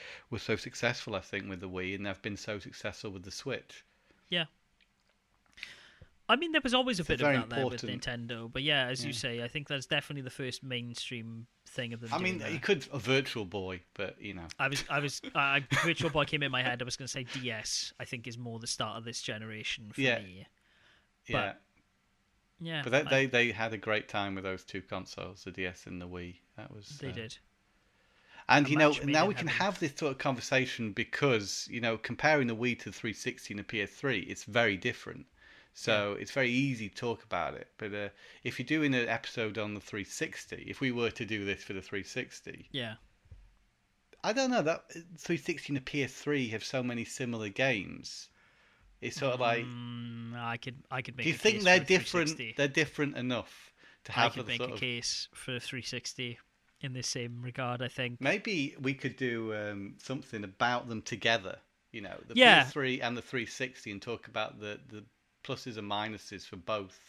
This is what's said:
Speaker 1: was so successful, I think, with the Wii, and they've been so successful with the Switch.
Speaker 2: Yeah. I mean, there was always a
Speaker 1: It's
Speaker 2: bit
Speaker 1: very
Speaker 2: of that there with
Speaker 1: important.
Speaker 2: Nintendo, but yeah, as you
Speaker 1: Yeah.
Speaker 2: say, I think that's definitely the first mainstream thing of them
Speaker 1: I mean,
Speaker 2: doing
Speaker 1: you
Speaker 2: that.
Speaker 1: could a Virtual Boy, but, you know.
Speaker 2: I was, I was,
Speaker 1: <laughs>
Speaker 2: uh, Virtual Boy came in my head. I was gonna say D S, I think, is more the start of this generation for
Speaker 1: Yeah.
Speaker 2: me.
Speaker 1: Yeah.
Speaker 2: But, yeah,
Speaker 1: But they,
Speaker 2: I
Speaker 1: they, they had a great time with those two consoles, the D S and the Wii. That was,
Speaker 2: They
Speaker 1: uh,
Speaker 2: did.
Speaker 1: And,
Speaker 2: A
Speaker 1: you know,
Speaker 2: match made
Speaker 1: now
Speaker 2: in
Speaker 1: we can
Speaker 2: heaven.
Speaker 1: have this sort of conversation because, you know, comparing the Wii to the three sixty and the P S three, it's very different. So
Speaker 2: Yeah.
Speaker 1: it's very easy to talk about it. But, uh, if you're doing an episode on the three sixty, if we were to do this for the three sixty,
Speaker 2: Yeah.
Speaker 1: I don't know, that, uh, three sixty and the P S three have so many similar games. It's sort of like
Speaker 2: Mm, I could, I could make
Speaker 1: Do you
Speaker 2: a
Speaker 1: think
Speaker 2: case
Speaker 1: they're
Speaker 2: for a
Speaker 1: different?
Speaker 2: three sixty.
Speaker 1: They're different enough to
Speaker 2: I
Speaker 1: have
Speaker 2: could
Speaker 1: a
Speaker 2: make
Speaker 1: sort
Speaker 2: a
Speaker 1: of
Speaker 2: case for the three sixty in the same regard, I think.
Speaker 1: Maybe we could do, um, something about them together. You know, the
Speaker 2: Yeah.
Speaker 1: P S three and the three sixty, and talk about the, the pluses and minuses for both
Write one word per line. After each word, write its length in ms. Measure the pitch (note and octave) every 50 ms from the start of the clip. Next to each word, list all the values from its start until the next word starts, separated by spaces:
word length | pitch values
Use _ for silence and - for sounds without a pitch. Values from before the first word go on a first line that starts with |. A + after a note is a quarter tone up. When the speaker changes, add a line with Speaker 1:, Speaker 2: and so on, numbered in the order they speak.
| - - - - - _
Speaker 1:
was 120 | - G#2 -
so 140 | - A2+
successful, 580 | G2+ - - - - - A#2+ A#2+ - - - G#2+
I 60 | F#2+
think, 280 | F2+ - - G2+ G2 G2+
with 120 | F#2+ F2+
the 80 | G2 F#2+
Wii, 260 | F2+ F#2 F#2 F#2 G2
and 100 | G2 G2+
they've 160 | G2+ F#2+ -
been 160 | - A2+ G#2
so 220 | G2 - - G#2+ G2+
successful 520 | - F2+ F2+ - - G#2+ G2 - - A2
with 120 | F#2+ F#2+ F2+
the 80 | G2
Switch. 540 | - - - C#3 B2 G2+ - _ - - - _ _ _ _ _ _ _ _ _
Speaker 2:
Yeah. 160 | F3 F3 D#3+ D3+ _ _ _ _ _ _ _ _ _ _ _ _ _ _ _ _ _ _ _ _ _ - - - - - - - - _ - - _ _ _ -
I 80 | A3
mean, 160 | B3+ E4+ E4 D#4
there 80 | D#4 -
was 120 | B3+ A#3
always 240 | B3+ C4 B3+ B3 F3
a 40 | E3+
Speaker 1:
It's 60 | -
Speaker 2:
bit 120 | D#3+ B2+
Speaker 1:
very 160 | C#3 D3 C#3
Speaker 2:
of 120 | B2+ A2+ A2
that 80 | A#2+
there 80 | C3 C3+
with 160 | B2 B2 A#2 -
Speaker 1:
important. 460 | A2 - B2 - - B2 A#2+ A#2 A#2
Speaker 2:
Nintendo, 240 | A#2+ A2+ A2+ A#2 -
but 100 | C3 C3+
yeah, 240 | D3+ D3+ C#3 C3
as 160 | B2 C3 B2+ C3+
you 100 | D3 C3+
Speaker 1:
Yeah. 40 |
Speaker 2:
say, 260 | A#2 - C3 A#2 A#2+ A#2
I 60 | A#2+
think 200 | - D#3 C#3 -
that's 180 | D3 C#3 B2
definitely 340 | - D#3+ D3 C#3+ - D3 C#3+ C3
the 80 | C3
first 320 | - - C#3 B2+ A#2+ - -
mainstream 840 | C3+ B2+ A#2+ A#2+ A#2+ A#2+ - - - C3 A#2+ A2+ A2+ A2+ A2+ A#2 - _ _ _
thing 280 | - - - B2+ A#2 A#2
of 60 | A2+
them 120 | A#2+ A2+ A#2
Speaker 1:
I 60 | D3+
mean, 200 | F#3 F#3 F#3 E3+
Speaker 2:
doing 140 | C#3+ - D#3+
Speaker 1:
you 60 | D3
Speaker 2:
that. 40 | -
Speaker 1:
could 240 | - G3+ D3 - - -
a 60 | C3+
Virtual 480 | G2 B2+ C3 C3+ C#3 - - A#2+ G#2
Boy, 340 | F2+ - G#2 F#2 F#2 F#2 F2+ - _ _
but, 260 | - G#2 - - -
you 140 | - G#2 F#2+
know. 120 | F#2 E2 E2 - -
Speaker 2:
I 100 | C#3 C3+
was, 160 | C#3 C3+ - -
I 80 | D3+ C#3+
was, 240 | C#3+ C#3+ - - - -
Speaker 1:
<laughs> 60 | -
Speaker 2:
uh, 260 | D#3 C#3 C#3 C#3 C#3+ C#3 - - - -
Virtual 280 | E3+ E3 - - E3
Boy 160 | C#3 D3+ C#3+
came 160 | C#3 - D3+ C#3+
in 100 | C3+ C3
my 100 | B2+ B2+
head. 200 | B2 B2 A#2+ B2
I 20 |
was 120 | A#2+ A#2+
gonna 120 | - C3+ A#2+
say 160 | - C#3 B2+
D 260 | A#2+ - C3+ B2+ B2
S, 440 | A2+ G#2+ G#2+ - - - - - - _
I 60 | B2+
think, 220 | - - A#2+ A#2
is 100 | C3 A2+
more 220 | A#2+ B2 A#2+ A#2 A2+
the 80 | A2+
start 320 | A#2 - - A#2+ A2 G2+ A2+
of 60 | A2+
this 180 | A#2 A2+ - -
generation 680 | - A#2+ G#2+ A2 A2 A2 G#2+ G#2+ - - - A#2 G#2
for 120 | - - C3+
Speaker 1:
Yeah. 160 | C3 A#2+ A2+
Speaker 2:
me. 280 | G#2 F#2+ F2+ F#2 F#2 - _ _ _ _ _ _ _ - - _ _ _ _ _ _
Speaker 1:
Yeah. 60 | - F#2+
Speaker 2:
But, 300 | C3 G#2+ G2 - - _ _ _ _ _ _ _ _ _ _ _ _ _ _ _ _ _ _ _ _
yeah, 220 | E3 E3 E3 D3+ C#3
Speaker 1:
But 80 | A#2+
they, 100 | A2+ C#3
Speaker 2:
I 40 | D3+
Speaker 1:
they, 220 | - C3+ C3+ C3+
they 260 | C3 B2+ A#2+ A#2+ A#2+ A2
had 200 | G#2+ A2+ A2+ A2
a 60 | G#2
great 300 | - A2 G#2+ G#2+ - -
time 260 | - G#2+ G2+ G2+ F#2+
with 100 | F#2+ F#2+
those 200 | F#2+ F#2 F#2 -
two 180 | - - G2 F#2
consoles, 640 | - - F#2+ F#2+ - - - F#2 F2+ F#2+ G2 -
the 60 | G2
D 160 | F2 - F#2
S 200 | F2+ F2 - -
and 120 | - F#2 F2+
the 100 | F2 F2+
Wii. 320 | F2+ F2+ F2 F2+ F2+ - _ _ _
That 180 | - G#2+ - -
was, 240 | G#2+ G2+ - D3 C#3
Speaker 2:
They 100 | C#3+ C3+
Speaker 1:
uh, 40 | A#2+
Speaker 2:
did. 260 | A#2+ A2 A2 - - _ _ _ _ _ _ _ _ _ _ _ _ _ _ _ _ _ _ - - - -
Speaker 1:
And, 160 | - C#3+ D3
Speaker 2:
A 40 | C3+
Speaker 1:
you 60 | D3+
know, 140 | D3+ D#3 D3+
Speaker 2:
match 140 | D3 - D3
made 80 | C#3+ D3
Speaker 1:
now 100 | D#3 E3
Speaker 2:
in 40 | G3+
Speaker 1:
we 60 | G3+
can 120 | - -
Speaker 2:
heaven. 180 | - - - F3+
Speaker 1:
have 160 | G3+ F#3+ -
this 120 | F3 D3 C#3
sort 160 | - E3 D3 C3+
of 60 | C3
conversation 760 | - D3 C3 A#2 - - C#3 C3 B2+ B2+ - - A#2 G#2+ G2
because, 760 | - A2+ - - - C#3+ C#3+ B2 A2 G2+ F#2+ - - - -
you 100 | - A#2
know, 160 | A2+ A#2 A2+
comparing 520 | A2 - - A#2 - - D3+ D#3 D3 C3+ A#2
the 80 | A2+
Wii 220 | G#2+ A#2+ B2 A#2 -
to 60 | -
the 60 | A2 G2
three 220 | - - A#2 G#2
sixty 400 | - - B2+ A#2+ - - - G#2
and 40 | G#2
the 60 | G2
P 160 | - - A2
S 100 | G2+ G2
three, 300 | - - - C#3 B2 G2+
it's 240 | E2 - G#2 - -
very 320 | - G#2 A#2+ A#2+ A2 G2+
different. 500 | F#2 - B2 A2+ - - - - - - - _ _ - - - - - _ _
So 400 | - - - A2 G#2 G2+ G#2 G2+
Speaker 2:
Yeah. 80 | G2 G2+
Speaker 1:
it's 100 | - -
very 180 | C#3 C3 B2
easy 380 | A#2+ B2+ C3+ C#3 C3 A2 A2 G2
to 60 | -
talk 280 | - - A#2+ A2+ - -
about 320 | - - F2+ E2 C#2 C#2
it. 160 | C2 - - _
But, 180 | _ A2 G#2 G2
uh, 140 | G#2 G#2 G2+ - - - - - - _
if 160 | B2 B2+ -
you're 80 | B2+
doing 280 | A#2+ D3+ D#3+ D3+ C#3+ C3+
an 140 | B2+ A#2+ A#2
episode 500 | A2+ A2+ - - - - A2+ A2 G2+ A2+
on 160 | G#2+ G#2+ G#2
the 60 | G2+
three 220 | - - - G#2+ G2
sixty, 600 | - - - D#3+ - - - - - F#2 F2+ -
if 140 | - G2+ -
we 100 | C#3 C3
were 200 | A#2+ A#2+ A#2+ A2
to 140 | G2 - B2
do 200 | G2 A2 G#2 G2+
this 180 | G2 G2 - -
for 120 | - G#2
the 80 | F#2+ F#2
three 200 | - - G2+ F#2+
sixty, 640 | - - B2+ B2 - - - - - - - - - -
Speaker 2:
Yeah. 240 | C#3 A#2+ A2+ G#2+ - - - _ _ _ _ - - - - _ _ _ _ _ _ _ _ _ _ _ _ - _ -
Speaker 1:
I 80 | F3 A3
don't 180 | C4 C4+ B3+
know, 120 | B3+ A#3 D#3+
that, 240 | D3+ E3+ - - _ -
uh, 40 | E3+ E3+ E3+ E3+ -
three 180 | - - F3
sixty 320 | D#3+ - - - C#3+ - -
and 80 | C#3
the 60 | C#3+ C3
P 200 | - - D3 C3+
S 120 | A#2 -
three 340 | - - D3 D3 C#3+ B2+ A2
have 160 | A2 A2 -
so 180 | - - C3 B2
many 220 | B2 A#2+ A#2 A2+
similar 460 | - - - C3+ A#2+ A#2+ A2+ A2 G#2+
games. 800 | G2 - C3 C3+ B2+ G#2 F2 - E2+ E2+ - - - - - - _ _ _ _ _ _ _ _ _ _ _ - - _
It's 180 | - A#2+ - -
sort 160 | C#3 C3+ B2
of 60 | B2+
like 240 | B2 A#2 A#2 A#2 A#2+
Speaker 2:
Mm, 720 | B2 B2 A#2+ A#2+ A#2+ A#2+ A#2+ A#2+ A#2 A#2 A#2 A#2 A#2 A#2
I 220 | A#2+ A#2 A#2 A#2
could, 260 | A#2+ - C3 A#2+ - - -
I 120 | C3 B2+ B2
could 140 | - B2
make 80 | C3 A2+
Speaker 1:
Do 40 | D#3+
you 80 | D#3+
Speaker 2:
a 20 | -
Speaker 1:
think 180 | - G#3+ G#3+ G#3+
Speaker 2:
case 60 | G3+
Speaker 1:
they're 120 | F3+ F3+
Speaker 2:
for 60 | F#3 D3+
a 40 |
Speaker 1:
different? 220 | C3+ F#3 F3+ - -
Speaker 2:
three 180 | - F3+ E3
sixty. 280 | D3+ D#3+ - B2+ A2 A2
Speaker 1:
They're 100 | - C#3
different 500 | D3 C#3 E3 D#3 C3+ - - D3+ C#3+ C3+
enough 560 | B2+ B2 B2+ B2+ A2+ - - - - - - _ _ - - - _ _
to 80 | - A2 B2
Speaker 2:
I 40 | A#2
Speaker 1:
have 100 | A#2 -
Speaker 2:
could 120 | - A#2
Speaker 1:
a 40 | A#2
Speaker 2:
make 80 | B2 A#2+
Speaker 1:
sort 120 | B2 B2+
Speaker 2:
a 20 | A#2
Speaker 1:
of 80 | A2
Speaker 2:
case 480 | - B2+ A#2+ A#2+ A#2 - - - - - -
for 200 | - - - C3
the 80 | A#2+
three 220 | - - - B2+ A2+
sixty 580 | - - B2 - - - - B2+ A#2+ A#2 - - _ _ _ _ _ _ _
in 140 | - C#3 B2+
the 100 | B2+ A#2+
same 380 | - - C3+ A#2+ A#2+ A#2+ A#2+ A#2+
regard, 400 | B2 A#2+ - C3 A#2+ B2 A#2+ B2+
I 60 | A#2
think. 320 | - - B2+ A#2+ A#2+ A#2+
Speaker 1:
Maybe 540 | B2+ C3+ F3 G#3+ G3+ A#3 G#3 E3 C#3 C#3 - -
we 140 | C3+ C3 C#3
could 220 | C3+ - C3+ -
do, 380 | - C3+ B2 A#2 A#2 A2+ A2 A2
um, 400 | G#2+ G#2 G#2 G#2 G2+ G2 G2+ B2+ -
something 440 | - - C3+ B2 - - - A2 G2+
about 460 | F#2+ F#2+ _ A#2+ A#2+ B2 A#2 - A#2+
them 140 | A#2 A2 -
together. 580 | - - G2+ - A#2 A2+ A2+ F#2 F#2 - - - _ _ _ _ _ -
You 80 | A2+
know, 200 | G2+ F#2 - - -
the 80 | - -
Speaker 2:
Yeah. 280 | B3 B3+ A#3+ G3+ D#3+ C3+
Speaker 1:
P 40 |
S 60 | B2 -
three 280 | D#3 C3+ C3 B2+ B2+
and 160 | B2 A#2 A#2+
the 60 | A#2+ A2
three 240 | - - B2+ A#2
sixty, 460 | G#2+ - - C3 B2+ B2+ - - A#2 G#2
and 100 | G2 -
talk 240 | - A#2 G#2 -
about 320 | A2+ A2 A2+ G#2+ A2 - A2
the, 220 | G#2 G#2 G#2 - C#3 B2+
the 160 | A2 G#2 G#2+ A2 _ _ _ _ _ _ _
pluses 320 | - C3+ A#2+ - C3 A2 A2
and 120 | G#2 G2+
minuses 560 | G#2 G#2 G#2+ A2 G#2+ G2 - - G#2 F#2 -
for 100 | - -
both 420 | F#2+ F2 - A2 G#2+ G2+ F#2 - - -